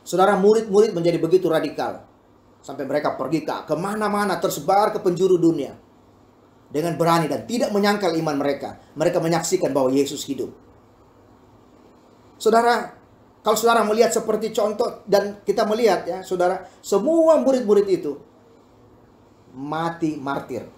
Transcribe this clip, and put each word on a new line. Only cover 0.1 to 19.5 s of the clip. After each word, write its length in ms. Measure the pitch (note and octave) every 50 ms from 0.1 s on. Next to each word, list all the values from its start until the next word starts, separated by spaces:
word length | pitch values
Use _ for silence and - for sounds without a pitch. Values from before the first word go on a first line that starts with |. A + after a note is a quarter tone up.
| - F3 F#3 G#3 G3+
murid-murid 600 | F#3+ F#3 G3+ A3 A3+ A3 - F#3+ G3+ G#3+ A3+ G3
menjadi 240 | E3+ E3+ E3+ D#3+ D#3+
begitu 260 | D3+ E3 E3+ F#3 -
radikal. 600 | E3+ D#3+ D#3+ D3 D3 B2+ - C3 A2+ G2 - - - _ _ _ _ _ _ _ _ _ _ _
Sampai 240 | - C#3+ B2+ C#3+ C3
mereka 260 | C3+ D3+ D3 D3 -
pergi 300 | - C3 C3 D#3+ D#3+ -
ke 240 | - - G2+ - -
kemana-mana, 720 | D#3 D3+ F3+ G3+ G#3 G#3+ G#3+ G#3 G3 G#3 G#3 G3+ F3+ D3
tersebar 500 | - F#3 E3 E3 C#3 D#3+ F#3+ G3 G#3 G#3
ke 80 | G#3+ G#3
penjuru 380 | - F#3 F3 D#3+ F#3 F#3 F#3
dunia. 400 | E3+ E3 E3 D#3 D3 C3+ A#2+ - - - _ _ _ _ _ _ _ - _ _ _ _ _ _ _ _ _ -
Dengan 240 | C#3+ D#3 E3+ E3
berani 320 | C#3+ E3+ E3 E3 E3+ D#3+ D3
dan 160 | C#3+ - -
tidak 260 | - - B3 C4 -
menyangkal 400 | G#3 G3+ G3+ G#3 G#3 G#3 G3+ F3+ E3
iman 180 | E3 E3 D#3 D3
mereka. 460 | C#3 C3+ C#3+ C#3+ - - G#2+ - - - _ -
Mereka 240 | C#3+ D#3 F3 E3+ F3+
menyaksikan 500 | D#3 E3 E3+ E3 E3 - - F#3 - D3
bahwa 220 | C3+ D3 C3+ B2+ C3+
Yesus 320 | C#3 C#3 C#3 D3+ C3 -
hidup. 240 | - C#3 B2 A#2 F2+ - - - - - - _ _ _ _ _ _ _ _ - _ - - - _ _ - _ _ _ - - - - - _ - - _ _ - - -
Saudara, 560 | - A3 G#3+ A3+ A#3 A#3 A#3+ A3 - - - - - _ - _ - _ _ _ _
kalau 100 | G#3 A3+ A3
saudara 240 | A3+ A#3 A#3 A3+ G#3+
melihat 240 | G#3 G#3+ A3 A#3 A3
seperti 400 | - A#3 - - G#3+ G#3 G#3+ A3 A3
contoh, 480 | - G#3 G#3+ G#3+ G#3+ A#3+ A3+ - - -
dan 400 | - F#3+ G3+ G3 G3+ G3+ - -
kita 180 | - G3+ - A3 G3+
melihat 400 | G#3+ A3+ B3 A3 F3+ E3+ - E3+
ya, 100 | F3 F#3+ F#3
saudara, 420 | - F#3+ F3+ F3 F3+ F#3 F#3 - - - -
semua 580 | _ - G#3 G3 G3 C#4+ E4 E4 D#4+ D#4+ D#4+ C#4+
murid-murid 480 | B3 B3+ C4+ B3+ A3 G3+ G#3 G3+ G3
itu 320 | G3 F#3 E3+ - D3 C#3 - - - _ - _ - - - _ _ _ _ - - - _ - _ _ _ - _ _ _ _ -